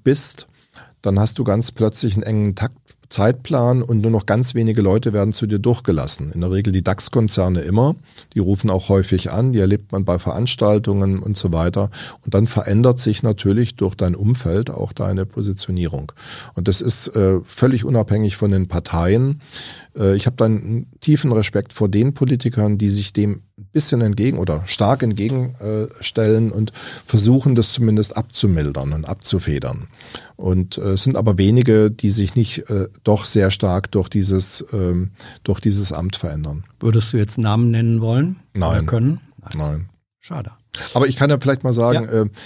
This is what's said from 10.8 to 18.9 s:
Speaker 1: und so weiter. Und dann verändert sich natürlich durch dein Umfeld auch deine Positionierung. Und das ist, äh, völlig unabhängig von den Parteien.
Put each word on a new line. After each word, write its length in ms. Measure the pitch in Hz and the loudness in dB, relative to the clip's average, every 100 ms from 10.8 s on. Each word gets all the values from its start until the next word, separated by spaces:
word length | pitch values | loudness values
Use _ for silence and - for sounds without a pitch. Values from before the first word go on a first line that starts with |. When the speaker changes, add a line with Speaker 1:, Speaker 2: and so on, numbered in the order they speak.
| 104 101 95 95 | 2 0 0 0
Speaker 1:
und 200 | 107 101 | -2 -2
so 140 | 92 | -2
weiter. 380 | 82 85 95 101 - - - | 0 0 0 -2 -6 -14 -12
Und 100 | - | -2
dann 120 | 98 117 | 2 2
verändert 520 | 110 104 104 123 123 | 0 0 4 4 2
sich 240 | 113 104 | 0 0
natürlich 540 | 113 101 98 104 120 - | 0 0 2 2 0 -2
durch 180 | 95 | -4
dein 200 | 95 90 | 0 -2
Umfeld 560 | 87 101 123 - 92 - | 0 0 0 0 -2 -2
auch 220 | - 101 | -6 -8
deine 320 | - 95 95 | -4 -4 -2
Positionierung. 880 | 98 - 101 95 - 92 85 71 73 - - - - | -4 -4 -4 -4 -4 -2 -2 -4 -10 -16 -18 -18 -12
Und 140 | - 90 | -4 0
das 120 | 92 | 0
ist, 280 | - - - 110 | 0 -2 -2 2
äh, 240 | 95 95 - | 2 2 -2
völlig 380 | - 131 127 | 0 2 2
unabhängig 520 | 117 117 110 104 107 - | 0 0 2 0 0 0
von 140 | 104 | 2
den 180 | 95 90 | 2 0
Parteien. 720 | 85 - | -4 -4